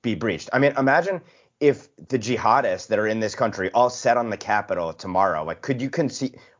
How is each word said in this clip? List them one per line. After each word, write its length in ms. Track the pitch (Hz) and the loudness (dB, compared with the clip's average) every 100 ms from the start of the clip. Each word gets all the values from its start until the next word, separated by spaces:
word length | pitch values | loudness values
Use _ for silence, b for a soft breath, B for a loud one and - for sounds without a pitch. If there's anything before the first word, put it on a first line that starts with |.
be 140 | 120 98 | -4 -2
breached? 340 | 110 78 - | -2 -4 -2
I 60 | 131 | 2
mean, 140 | 139 135 | 2 4
imagine 440 | 135 151 175 185 b b b _ | 4 4 2 -4 b b b _
if 340 | 147 127 - _ - | 2 2 -4 _ -6
the 100 | 127 | -4
jihadists 720 | 110 117 107 127 120 92 - | -2 0 4 4 2 -2 -2
that 120 | 107 | 0
are 80 | 107 | 0
in 120 | 110 | 0
this 160 | 107 - | -2 -2
country 340 | 113 98 92 | -2 -2 -2
all 160 | 117 123 | 2 2
set 260 | - 123 120 | 2 2 2
on 140 | 117 | 0
the 80 | 98 | -4
Capitol 560 | - 104 101 90 82 | -2 -2 0 -4 -4
tomorrow, 500 | 80 95 92 95 78 | -6 -4 0 2 0
like, 180 | 78 85 | -4 -6
could 200 | - 127 | -4 -4
you 80 | 135 | -4
conceive 460 | - 147 - 131 B B B | -2 -4 -4 -8 B B B